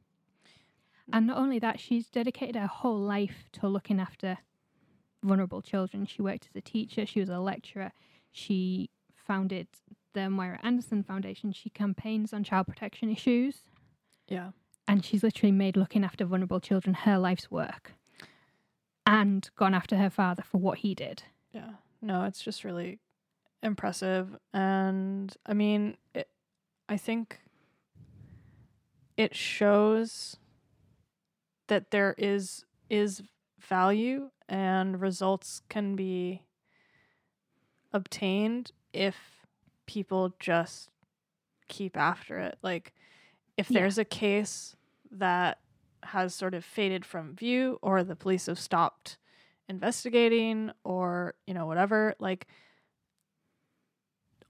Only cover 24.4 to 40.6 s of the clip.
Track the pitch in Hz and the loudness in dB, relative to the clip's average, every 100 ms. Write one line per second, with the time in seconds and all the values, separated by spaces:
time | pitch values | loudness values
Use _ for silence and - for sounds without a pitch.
24.4 | _ 202 190 190 190 190 190 196 190 - | _ 0 2 2 2 0 -2 -4 -8 -10
25.4 | - 208 208 208 208 - _ - - _ | -2 2 4 2 0 -4 _ -8 -8 _
26.4 | _ _ _ _ - 208 - 226 220 - | _ _ _ _ -6 -6 -2 -4 -4 -12
27.4 | _ _ _ _ _ - - - - - | _ _ _ _ _ -20 -20 -20 -20 -20
28.4 | - - - _ _ _ _ - 220 - | -20 -20 -20 _ _ _ _ -2 0 0
29.4 | - - 202 202 214 220 226 - - - | -6 2 6 8 6 4 0 -6 -14 -16
30.4 | _ _ _ _ _ _ _ _ _ _ | _ _ _ _ _ _ _ _ _ _
31.4 | _ _ - 208 202 208 196 - 202 202 | _ _ 0 0 2 2 2 2 0 0
32.4 | 185 - - _ - 208 208 190 - _ | -2 -10 -18 _ -2 0 0 -2 -14 _
33.4 | _ _ - 185 185 214 240 269 277 _ | _ _ -2 4 4 4 2 -2 -6 _
34.4 | - 196 190 185 190 185 190 180 190 190 | -8 -2 0 2 0 -2 -2 0 0 0
35.4 | - - - 214 202 196 190 180 180 185 | -4 -16 -8 -4 -4 -2 -2 -2 -4 -6
36.4 | _ _ _ _ _ _ _ _ _ _ | _ _ _ _ _ _ _ _ _ _
37.4 | _ _ _ _ _ 208 185 - 196 196 | _ _ _ _ _ -6 -6 -4 0 2
38.4 | 214 240 240 - _ - 196 - - _ | 0 -2 -6 -16 _ -2 -2 -2 -12 _
39.4 | _ _ _ _ - 208 190 190 185 - | _ _ _ _ -12 -8 -2 0 0 -2
40.4 | - 170 | 0 2